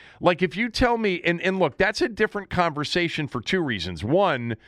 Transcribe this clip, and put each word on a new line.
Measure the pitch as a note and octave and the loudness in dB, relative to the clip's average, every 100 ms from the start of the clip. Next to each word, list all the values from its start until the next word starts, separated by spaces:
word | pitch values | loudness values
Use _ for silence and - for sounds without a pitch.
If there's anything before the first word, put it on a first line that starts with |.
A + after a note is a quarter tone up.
| - - | -20 -2
Like, | F3 E3+ | 0 2
if | F3+ F#3+ | 0 -2
you | A#3+ | -4
tell | - B3 A#3 | 2 2 2
me, | G#3 F3 E3+ | 0 0 0
and, | E3+ | 0
and | F#3 F#3+ | 0 2
look, | D#3 - | 2 2
that's | F#3+ - | 0 0
a | E4 | -2
different | G#3+ G#3+ G3+ F#3+ | 0 -2 -2 -4
conversation | F3+ E3+ D3 C#3+ F3 E3+ - C#3 | 0 0 0 -2 -2 -2 -2 -4
for | A#2+ | -6
two | - F#3 | -2 -2
reasons. | D3 G2+ F2 D#2+ | 0 -2 -4 -4
One, | G#2 F3+ F#3+ C3 A#2 A2 | 0 2 2 0 -4 -6